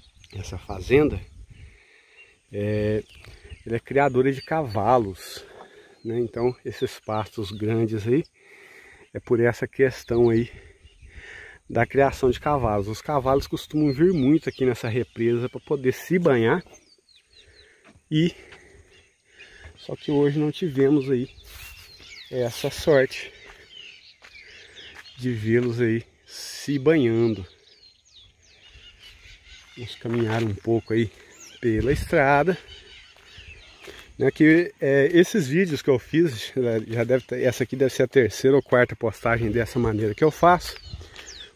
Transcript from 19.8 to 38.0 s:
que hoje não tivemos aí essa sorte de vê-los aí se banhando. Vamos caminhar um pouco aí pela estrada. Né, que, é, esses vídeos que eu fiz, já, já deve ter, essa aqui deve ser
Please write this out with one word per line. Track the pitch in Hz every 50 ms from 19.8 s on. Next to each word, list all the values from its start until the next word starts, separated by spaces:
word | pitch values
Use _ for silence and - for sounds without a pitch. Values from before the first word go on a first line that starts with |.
| - - 147
que | - - -
hoje | 147 143 143 143 143 156
não | 151 151
tivemos | 143 - 190 165 131 135 135 135 151 147 131 135
aí | 135 120 127 - - - - - - - - - - - - - - - - - - - - -
essa | 131 127 123 117 117 - - 143
sorte | - - - 170 151 135 131 - - - - - - - - - - - - - - - - - - - _ - _ _ - - - - - - - - - - - - - - - - - - -
de | 131 123 127
vê-los | 120 110 107 110 113 120 123 123 117 120
aí | 123 113 113 117 113 _ _ _ _
se | - - - - - - - - - 147 139
banhando. | 131 151 165 160 127 117 113 113 117 117 110 98 92 - - _ _ _ _ _ _ _ _ _ _ _ - - - _ _ _ _ _ _ _ - - - - - - - - - - - - - - - - _ - - - - - -
Vamos | 123 117 - -
caminhar | - - 120 117 120 113 107 110 113 117
um | 110 98
pouco | 95 - 113 113 113 - -
aí | 110 117 117 107 - - - - - - - - - -
pela | - 120 110 107 107 123
estrada. | 151 - - - 180 160 139 135 143 143 151 175 202 - - - - - - - - - - - - _ - - - - - - - - - - - - - - - - - - -
Né, | - 117 135
que, | - - 156 151 160 170 175 - - -
é, | 160 139 139 139 135 156
esses | 175 165 180 - - 220 151 123
vídeos | 139 175 196 175 143 127
que | - 151
eu | 135 120
fiz, | - - - 156 175 160 120 104 - - -
já, | 135 123 120 113 113
já | 107 - 113 120 117
deve | 117 127 127 -
ter, | - 123 127
essa | 123 127 113 - 131
aqui | - -
deve | 131 139 127
ser | - -